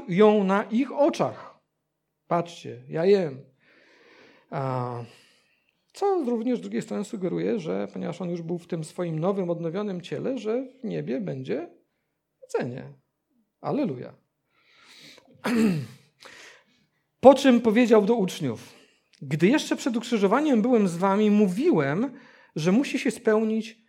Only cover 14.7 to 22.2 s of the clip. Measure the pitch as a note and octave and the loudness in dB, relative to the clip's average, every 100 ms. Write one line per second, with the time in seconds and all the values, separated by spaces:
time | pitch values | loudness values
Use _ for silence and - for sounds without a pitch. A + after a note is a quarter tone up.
14.7 | _ - - - - _ - - A#3 A3 | _ -20 -20 -20 -20 _ -10 -4 0 2
15.7 | E3 A#2 - _ _ - - - - _ | 0 -6 -14 _ _ -20 -20 -20 -20 _
16.7 | _ _ _ _ _ B3 C4+ C4+ A#3+ A#3 | _ _ _ _ _ 8 8 8 4 4
17.7 | G#3+ A#3+ A3 G3 A#3+ F#3 - C#3+ G#2+ - | 4 6 6 4 2 0 -2 -6 -6 -12
18.7 | - _ _ _ - C#3 D3 F3 D4 - | -20 _ _ _ -18 -8 2 4 2 0
19.7 | D4+ - A3+ - A3+ F#3+ A#3 D4+ A#3+ A3 | -4 -2 -4 -2 0 2 2 2 2 4
20.7 | A#3+ G3 E3 G3 G3 G#3+ G#3 G#3 F3+ E4 | 4 2 0 0 2 4 4 4 2 2
21.7 | G#3+ C#3 D#3 C4 - | 2 2 0 -4 -6